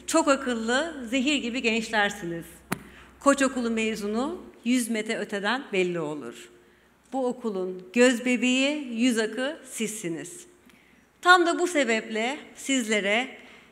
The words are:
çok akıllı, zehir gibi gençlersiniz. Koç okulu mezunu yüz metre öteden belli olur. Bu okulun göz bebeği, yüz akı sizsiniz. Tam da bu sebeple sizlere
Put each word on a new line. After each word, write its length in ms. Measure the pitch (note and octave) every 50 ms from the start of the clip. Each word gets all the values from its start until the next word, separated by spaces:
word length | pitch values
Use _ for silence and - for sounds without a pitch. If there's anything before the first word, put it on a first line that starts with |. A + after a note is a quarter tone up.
| -
çok 200 | - - E4 D4
akıllı, 800 | D4 C4+ C4+ C#4 B3 A#3+ A3+ A3 A3+ B3 C#4 D#4+ E4+ D#4 C#4 A#3+ G#3+
zehir 260 | B3+ C4+ A#3+ D4+ D4
gibi 260 | B3+ G#3+ A#3 A3+ C4
gençlersiniz. 840 | A3+ A3+ A3 A3+ A3+ - A3+ G#3+ G3+ G3+ G#3 - F3 E3+ E3+ E3+ - - - - - - - - - - - - - - - -
Koç 220 | - C#4 C4+ C#4
okulu 280 | C4+ C4 - B3+ A#3 A#3
mezunu 720 | A3+ A3 A3 A3 A3 F#3 G3+ G#3 G#3+ A#3 C4+ D#4+ F4+ - - - - - -
yüz 240 | A#3 B3+ B3+ A3+ A3
metre 280 | A3+ G#3+ G#3+ A3 A3
öteden 460 | E3 G#3 - G#3 G3 G3 G#3 A#3 C#4 - - G3
belli 260 | F#3 F3+ F3 E3+ E3
olur. 500 | D#3 D3 D3+ D3 A#2 A#2+ - - - - - - - _ _ _ _ _ _ _ _ _ B3+
Bu 140 | C4+ B3+
okulun 600 | B3 B3 B3 A#3 A3 G3 F#3 F#3 F#3 F#3 F3+ - - -
göz 320 | A#3+ B3 C4 B3 A3+ B3
bebeği, 760 | B3+ B3 A3 B3 B3+ B3+ C4 C4+ C#4+ D4+ D4+ C4+ A#3+ A#3 A3
yüz 160 | B3 B3+ A3
akı 420 | A3+ A3 G#3+ G#3+ B3 B3+ D4 D#4+ - -
sizsiniz. 840 | - - - A3 G3+ A3 - F#3 E3 E3 D3 - - - - - - - _ _ - - - _ _ _ _ _ _ _ _
Tam 240 | - F4+ F4+ F4+ E4
da 140 | E4+ D#4 D4+
bu 80 | F4
sebeple 680 | - - D4 C4 A3+ A3+ A3 A3+ A3+ A3 G#3+ A3+ B3+ D4 - - - -
sizlere 840 | - - C4+ C4+ B3+ A3 G#3+ A3 G#3 F#3 G3+ G#3 A#3+ C4 B3+ - - - - - - - -